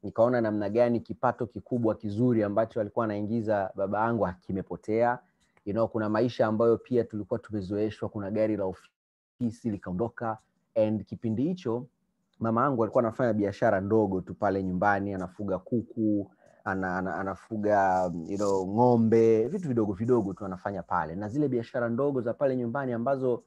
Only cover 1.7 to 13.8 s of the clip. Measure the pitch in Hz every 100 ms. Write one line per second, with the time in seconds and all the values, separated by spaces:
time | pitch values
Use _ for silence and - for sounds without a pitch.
1.7 | 123 113 104 107 101 127 113 104 101 113
2.7 | 123 104 120 113 104 104 117 107 104 95
3.7 | - 98 101 113 117 92 90 - 92 92
4.7 | 87 - 110 120 123 _ _ _ _ -
5.7 | 98 - 117 107 107 123 - 113 110 117
6.7 | 110 - 123 110 104 95 117 - 104 90
7.7 | 104 107 104 104 107 98 107 110 104 95
8.7 | 90 - _ _ _ _ _ 120 107 117
9.7 | 101 - 90 - - 117 107 _ _ _
10.7 | - 107 107 - 90 117 110 147 185 120
11.7 | 117 - _ _ _ _ _ 113 113 139
12.7 | 127 110 127 113 - 123 107 101 98 120
13.7 | 98